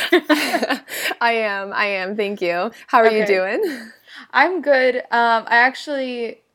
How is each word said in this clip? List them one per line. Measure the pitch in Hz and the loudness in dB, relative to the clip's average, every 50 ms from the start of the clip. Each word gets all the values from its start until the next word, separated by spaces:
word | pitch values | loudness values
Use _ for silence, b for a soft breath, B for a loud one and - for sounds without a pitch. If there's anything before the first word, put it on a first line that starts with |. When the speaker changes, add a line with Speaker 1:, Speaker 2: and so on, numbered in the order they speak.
Speaker 1:
<laughs> | - - - | -2 2 2
Speaker 2:
<laughs> | |
I | 349 - - 302 294 277 262 - 320 - - 269 - - - - - - - - - 240 233 233 | 0 2 2 0 0 0 -2 -2 -2 -2 -2 -4 -6 -6 -12 -12 -8 -6 -8 -6 -2 0 0 0
am. | 226 220 214 202 196 196 196 202 | 0 -2 -2 -4 -4 -6 -6 -4
I | - - | -2 -2
am. | 208 202 190 185 185 208 | -2 -2 -4 -4 -6 -4
Thank | 208 208 196 208 196 185 | -4 -4 -4 -4 -4 -2
you. | 170 170 175 185 226 220 B B | -2 -2 -2 -2 -4 -6 B B
How | B - 247 | B 4 6
are | 226 220 | 6 6
you | 220 214 214 | 4 4 2
Speaker 1:
Okay. | 208 202 | 2 2
Speaker 2:
doing? | 190 185 190 214 349 440 359 285 240 226 226 B B B B B B B B - | 0 0 -2 -2 -2 -4 -4 -6 -8 -14 -18 B B B B B B B B 0
Speaker 1:
I'm | 240 277 339 381 349 | 2 2 2 0 -2
good. | 262 285 277 262 254 262 247 254 - - | 0 2 2 4 4 2 0 -2 -4 -2
Um, | - 233 233 233 233 226 214 - | 0 2 2 2 2 0 0 2
I | 226 | 4
actually | 233 240 262 254 - - - 294 269 262 254 247 240 233 220 220 - _ _ _ | 4 4 4 2 -2 -8 -8 -6 -6 -4 -6 -6 -6 -8 -8 -10 -14 _ _ _